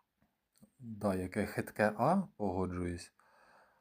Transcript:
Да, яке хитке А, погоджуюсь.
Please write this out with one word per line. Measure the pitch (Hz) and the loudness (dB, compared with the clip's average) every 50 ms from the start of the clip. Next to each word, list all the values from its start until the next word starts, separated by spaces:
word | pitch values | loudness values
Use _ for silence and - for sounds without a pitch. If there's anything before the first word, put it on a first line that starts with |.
| _ _ _ _ _ _ _ _ _ _ _ _ - - _ - | _ _ _ _ _ _ _ _ _ _ _ _ -20 -20 _ -16
Да, | 123 113 110 101 104 101 95 | -14 -12 -6 -2 0 0 0
яке | 92 90 92 - 107 101 | 0 -2 -2 0 0 -2
хитке | - - - - - - - 107 104 104 | 0 -2 -4 -6 -4 2 4 4 4 4
А, | - 120 151 185 202 175 - - | 4 4 4 4 4 2 -2 -4
погоджуюсь. | - 104 95 90 95 92 90 90 90 90 87 87 85 - - _ _ _ _ _ _ - - - - - _ _ _ | -4 -2 -2 0 0 0 -2 -2 -2 -4 -4 -4 -6 -10 -14 _ _ _ _ _ _ -20 -20 -20 -20 -20 _ _ _